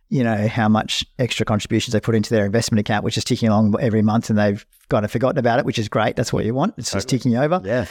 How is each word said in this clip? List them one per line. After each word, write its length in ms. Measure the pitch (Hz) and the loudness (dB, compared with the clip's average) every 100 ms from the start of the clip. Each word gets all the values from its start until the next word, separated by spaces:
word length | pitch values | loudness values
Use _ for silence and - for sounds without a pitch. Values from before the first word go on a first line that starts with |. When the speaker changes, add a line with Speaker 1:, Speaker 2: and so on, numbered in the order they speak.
| - | -4
Speaker 1:
you 140 | 143 | -2
know, 240 | 117 107 107 | 0 0 0
how 220 | 120 110 | 2 2
much 360 | 107 - - - - | 2 0 -4 -6 -4
extra 260 | 120 - 110 | -4 -2 -2
contributions 460 | 107 - 113 - | -2 0 -2 0
they 80 | 110 | -2
put 160 | - 113 | 0 0
into 140 | 104 | 2
their 120 | 113 101 | 0 2
investment 340 | 113 - 110 | 0 0 0
account, 240 | 104 107 | 0 -2
which 140 | - 110 | -2 -4
is 80 | - | -2
ticking 240 | 120 117 | 0 2
along 260 | 104 107 104 | 4 4 2
every 200 | 120 107 | 2 2
month, 280 | 107 113 - | 2 2 0
and 100 | 107 | 2
they've 260 | 104 101 - _ - | 2 0 -6 _ -4
kind 140 | 123 | -2
of 80 | 104 | 0
forgotten 260 | 123 123 147 | -2 -2 0
about 200 | 120 117 | 0 0
it, 60 | - | 0
which 140 | 120 | -2
is 100 | 104 | -2
great. 260 | - 110 - | 0 0 -2
That's 160 | 123 | -2
what 140 | 120 107 | -2 -2
you 80 | |
want. 200 | 127 190 - | -2 -2 -4
It's 140 | - | -6
just 160 | 98 - | -6 -2
Speaker 2:
Totally. 100 | 131 | 0
Speaker 1:
ticking 180 | 127 117 | 2 2
over. 240 | 151 180 95 | 2 0 -2
Speaker 2:
Yeah. 200 | 123 98 | -4 -4